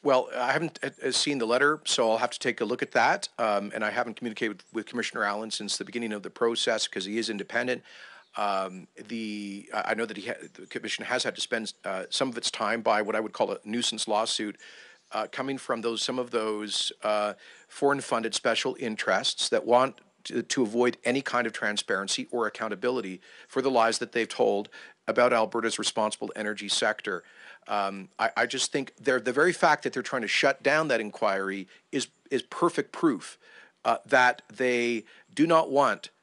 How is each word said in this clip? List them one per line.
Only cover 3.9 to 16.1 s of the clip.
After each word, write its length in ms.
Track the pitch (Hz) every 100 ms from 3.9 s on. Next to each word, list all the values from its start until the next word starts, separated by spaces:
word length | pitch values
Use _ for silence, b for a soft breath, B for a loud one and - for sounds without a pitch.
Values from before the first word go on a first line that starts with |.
| 107 120 107
communicated 400 | 120 107 117 98
with, 80 | -
with 120 | 113 104
Commissioner 380 | 120 113 -
Allen 260 | 104 104 110
since 280 | - 104 -
the 80 | 101
beginning 280 | 117 117
of 80 | 104
the 80 | 95
process 580 | - 117 117 - 110 -
'cause 180 | - 95
he 120 | 107
is 120 | 110
independent. 540 | 104 98 117 123 123 B B B B B -
Um, 500 | 104 98 95 92 85 - 107
the, 600 | 117 110 104 101 98 -
I, 80 | 107 -
I 20 | 107
know 100 | 113
that 100 | 107
he 120 | 104
ha-, 200 | - -
the 140 | - -
Commission 380 | 120 110 - 110
has 180 | 123
had 100 | 120
to 80 | -
spend, 320 | - 117 107 -
uh, 200 | 101 95 92
some 180 | - 135
of 80 | 117
its 140 | -
time 300 | - 107 117
by 180 | 113 104
what 140 | 104 107
I 40 |
would 140 | 110
call 180 | - 104
a 60 | 98 104
nuisance 420 | 113 117 110 -
lawsuit, 500 | 104 107 - 107 - B B B B _
uh, 140 | 110 107
coming 260 | - 135 135
from 240 | - 120
those, 220 | 117 113
some 160 | -